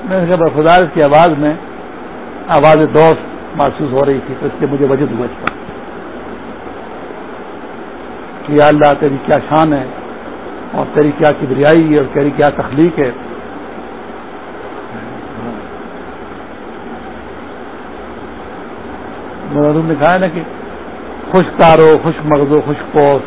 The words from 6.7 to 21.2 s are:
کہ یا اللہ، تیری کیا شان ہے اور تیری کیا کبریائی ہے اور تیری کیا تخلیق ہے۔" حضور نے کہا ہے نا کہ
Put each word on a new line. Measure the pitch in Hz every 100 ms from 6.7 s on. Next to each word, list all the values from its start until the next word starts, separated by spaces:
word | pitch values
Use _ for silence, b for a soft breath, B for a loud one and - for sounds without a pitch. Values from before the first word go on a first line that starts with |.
| - - - - - - - - - - - - - - - - - -
کہ |
یا | 147 147
اللہ، | 151 147 143
تیری | 151 135 -
کیا | 147 -
شان | 151 160
ہے | 143 131 - - - - - - - -
اور | - 131 -
تیری | 151
کیا | 143 151
کبریائی | 143 135 127 143 165 160
ہے | 147
اور | 135
تیری | 147 143
کیا | 123 143
تخلیق | 143 135 131 170 160 135
ہے۔" | 117 - - - - - - - - - - - - - - - - - 113 110 - - - 113 107 107 - - - - - - - - - - - - - - - - - - - - - - - - - - - - - - - - - - - - - - 143
حضور | 147 151
نے | 160 156
کہا | 151
ہے | 185
نا | 185
کہ | 170 160 - - - - - - -